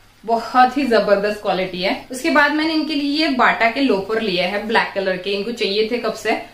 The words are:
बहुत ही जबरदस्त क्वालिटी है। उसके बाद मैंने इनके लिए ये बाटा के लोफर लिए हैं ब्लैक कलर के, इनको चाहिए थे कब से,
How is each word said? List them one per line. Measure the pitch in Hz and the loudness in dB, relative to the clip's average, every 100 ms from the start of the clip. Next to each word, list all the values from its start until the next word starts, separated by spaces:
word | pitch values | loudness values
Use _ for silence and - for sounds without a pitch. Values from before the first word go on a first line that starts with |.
| - _ 202 | -20 _ -4
बहुत | 226 - 254 247 285 | -2 0 4 4 4
ही | |
जबरदस्त | 254 220 196 196 208 208 | 2 2 4 2 2 -2
क्वालिटी | 208 180 185 180 | -2 -2 -2 -2
है। | 190 254 - | -2 -4 -6
उसके | 254 330 | -4 0
बाद | 294 294 | 4 4
मैंने | 302 320 | 2 0
इनके | 311 294 285 | 0 -2 -2
लिए | 285 294 320 | -2 0 0
ये | |
बाटा | 247 202 - 226 | 2 2 2 0
के | 240 | 2
लोफर | 269 196 196 220 | 2 0 0 -2
लिए | 220 175 | -2 0
हैं | 175 208 208 | 0 -2 0
ब्लैक | 190 180 196 | 0 0 -2
कलर | 190 180 | -4 -4
के, | 196 | -4
इनको | 202 202 | -4 -4
चाहिए | 233 196 208 220 | -4 -2 0 -2
थे | 247 | -2
कब | 220 | -4
से, | - 214 226 - | -4 -4 -4 -4